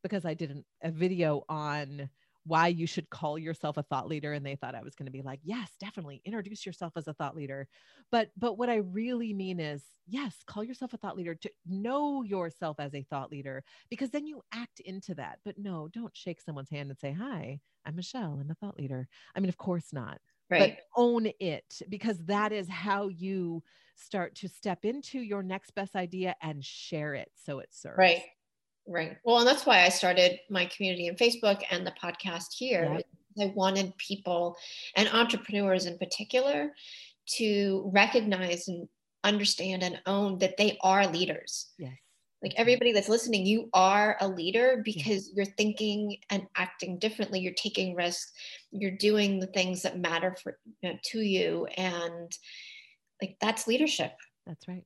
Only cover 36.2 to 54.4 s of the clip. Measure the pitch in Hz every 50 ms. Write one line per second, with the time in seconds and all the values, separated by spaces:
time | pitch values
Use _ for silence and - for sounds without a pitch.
36.2 | 208 - - 254 262 277 285 294 294 294 285 - - - - - - - _ _
37.2 | _ - - - 233 214 208 202 202 196 190 190 - 202 185 202 202 220 - 240
38.2 | 214 208 196 185 185 180 175 175 - - 180 170 170 - _ _ _ _ _ _
39.2 | - 208 208 208 202 202 - - - 190 185 185 180 180 170 165 - 185 196 196
40.2 | 208 202 190 180 202 185 185 - 208 208 185 - - 185 190 202 202 185 160 170
41.2 | 180 170 - - - - - - - - _ - 165 127 131 - _ _ _ _
42.2 | _ _ _ _ - 190 - - 233 233 247 240 240 240 226 202 196 - 214 233
43.2 | 226 240 226 202 185 190 214 226 226 - - 185 185 190 196 208 208 214 208 -
44.2 | 196 196 190 175 160 175 196 226 240 254 262 240 214 220 214 170 - 220 208 190
45.2 | 190 - 190 202 196 196 - - 214 214 208 - 214 214 202 208 214 208 202 196
46.2 | - _ 202 196 185 - _ - 185 185 - - - 185 180 175 - 220 220 -
47.2 | 208 190 190 185 180 185 180 - - 208 202 - 190 185 175 175 175 175 175 -
48.2 | - - - - - - - - - _ - 202 202 196 185 196 - 208 208 214
49.2 | 208 196 196 190 185 185 - 196 185 180 185 180 - 220 - 180 180 170 165 170
50.2 | 175 185 180 - - - - _ _ 226 - _ - 180 165 - - - - 220
51.2 | 220 202 190 185 180 165 165 170 - - - - 185 185 175 175 170 170 170 170
52.2 | 170 170 - - _ - - - - - - - - _ _ _ _ _ _ _
53.2 | - 190 - _ - 214 214 - - 226 226 262 311 302 - - 160 - - -
54.2 | - _ _ _